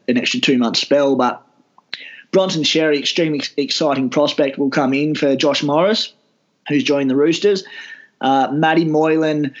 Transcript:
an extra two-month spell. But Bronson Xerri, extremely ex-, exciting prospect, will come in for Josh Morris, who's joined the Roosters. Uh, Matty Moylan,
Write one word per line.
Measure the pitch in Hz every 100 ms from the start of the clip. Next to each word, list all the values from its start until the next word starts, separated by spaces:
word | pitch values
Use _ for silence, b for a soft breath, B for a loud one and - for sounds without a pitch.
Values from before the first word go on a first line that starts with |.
| -
an | 123
extra | - 123
two-month | 143 127 117 -
spell. | - 143 139
But | 127 123 - - _ _ _ _ B B B B
Bronson | 185 190 170
Xerri, | 135 160 156 143
extremely | 123 - 160 147
ex-, | - -
exciting | 135 - 156 135 131
prospect, | 151 147 - 139 -
will | 139
come | 156 131
in | 135 151
for | 147 143 135
Josh | 147 -
Morris, | 147 151 190 220 - - _ _ _ _ -
who's | 147
joined | 131 143 135
the | 135
Roosters. | 156 165 202 190 B B B B B _
Uh, | 131 135 123
Matty | 143 156 160
Moylan, | 165 151 156 160 156 151 139 B